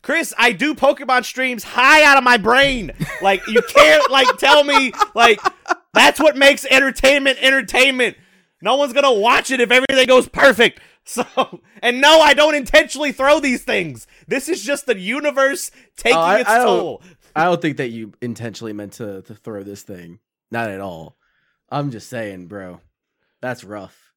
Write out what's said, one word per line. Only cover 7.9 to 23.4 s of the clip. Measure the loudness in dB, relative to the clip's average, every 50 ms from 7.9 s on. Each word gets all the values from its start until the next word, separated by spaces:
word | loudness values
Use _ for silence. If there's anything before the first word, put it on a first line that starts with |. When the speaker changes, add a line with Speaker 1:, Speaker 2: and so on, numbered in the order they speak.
| 2 -2 -2 -4 -4 _ _ _ _ _ _ _ _ _
Speaker 1:
No | -4 -2 0 0
one's | -2 -2 -2
gonna | 0 2 2
watch | 2 2 2 2 2 0 0 -2
it | -2 -2
if | 0 2
everything | 2 0 2 2 0 0 2 4
goes | 4 4 2 0
perfect. | -2 2 4 4 4 4 2 0 0 -4 _ _ _ _ _
So, | -14 -10 -10 -10 -6 -4 -4 -4 -4 -6 -20 _ _ _ -4
and | -4 -4 -2 2
no, | 4 6 6 6
I | 6 6 4
don't | 4 2 2 2
intentionally | -2 -4 2 2 2 2 2 -6 -6 -6 -6
throw | -4 -2 2 2 2 2
these | 2 -2 -4 -4 -4
things. | -4 -4 -4 -4 -6 -12 -16 -20 _ _ _ _
This | -6 -6 -6 -4 -6
is | -8 -8 -4
just | -6 -6 -6 -4
the | -6 -6 -4
universe | -4 -6 -6 -4 -4 -4 0 0 0 0 0 -4 -10 -14 _ _ _ _ _ -6
taking | -4 -4 -2 0
Speaker 2:
Oh, |
I, | 0 0 0 0
Speaker 1:
its | 0 0
Speaker 2:
I | 0 0
don't, | 2
Speaker 1:
toll. | 0 0 -2 -4 -6 -10 -14 _ _ _ _ _ _ _
Speaker 2:
I | -2 0
don't | 0 0 -2
think | -4 -6 -6
that | -6 -8 -8
you | -8 -12 -14 -16 _ _
intentionally | -10 -10 -10 -10 -12 -12 -12 -12 -12 -12
meant | -12 -12 -14 -16 -14
to, | -14 -14 -14 -14 -16 -18
to | _ -20
throw | _ _ -16 -14 -14 -14
this | -14 -16 -18 -18
thing. | _ -18 -18 -18 -20 -20 _ _ _ _ _ _ _
Not | -8 -8 -8 -6
at | -8 -10
all. | -10 -12 -12 -14 -16 -20 _ _ _ _ _ _ _ _ _ _ _ _
I'm | -8 -8 -6 -8
just | -10 -12 -16 -14
saying, | -12 -12 -10 -12 -12 -16 -18 -18
bro. | -16 -16 -16 -16 -18 -20 _ _ _ _ _ _ _ _ _ _ _ _